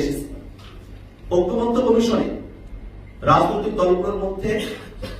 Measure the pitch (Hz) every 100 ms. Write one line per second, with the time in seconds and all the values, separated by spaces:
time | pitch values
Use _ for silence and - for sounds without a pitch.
0 | 139 - - - - - - - - -
1 | - - - 180 185 226 233 262 233 226
2 | - - - - - - - - - -
3 | - - 139 165 - 143 - 175 185 180
4 | 202 - 190 190 214 220 - - - -
5 | - -